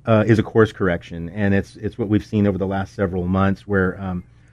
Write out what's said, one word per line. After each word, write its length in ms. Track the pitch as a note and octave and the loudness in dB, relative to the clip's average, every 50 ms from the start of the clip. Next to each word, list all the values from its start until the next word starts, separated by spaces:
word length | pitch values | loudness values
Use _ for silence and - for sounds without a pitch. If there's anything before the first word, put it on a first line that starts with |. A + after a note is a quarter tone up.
| - | 0
uh, 200 | A#2 A2+ G#2+ G#2+ | 2 2 4 4
is 100 | A2+ A2+ | 4 4
a 60 | G#2 G2+ | 2 2
course 300 | - - A2+ G#2+ G#2 - | 2 2 2 2 2 0
correction. 560 | - G2+ F#2 E2+ E2 - - F2 E2+ E2+ E2 | -2 -2 -2 -2 -4 -6 -10 -12 -12 -12 -10
And 240 | F2 G#2+ G#2 G2 G2 | -4 -2 0 2 2
it's, 240 | G2 F#2 - - | 0 -2 -4 -8
it's 200 | - G#2+ G2 - | -10 -10 -8 -6
what 120 | - A2+ G2 | -6 -2 0
we've 160 | G#2+ G2 - | 0 0 0
seen 200 | - A2 G#2 G2+ | 0 0 0 2
over 120 | G2+ F#2+ | 2 0
the 100 | F2+ G2 | -2 -2
last 280 | F#2+ F#2+ G2 F#2+ - - | -4 -4 -4 -6 -6 -4
several 300 | - G2+ F2+ F#2 F#2 F2 | -4 -4 -2 -2 -4 -2
months 380 | F2+ F#2 F#2+ G2 G2 G2 - - | 0 0 2 2 0 0 -4 -4
where, 340 | G2+ G2+ F#2+ F#2 F#2 F2+ G2 | -2 0 0 0 0 -2 -6
um, 260 | G2 F#2 F2+ F2+ - - - - _ _ | -8 -8 -8 -8 -10 -14 -20 -20 _ _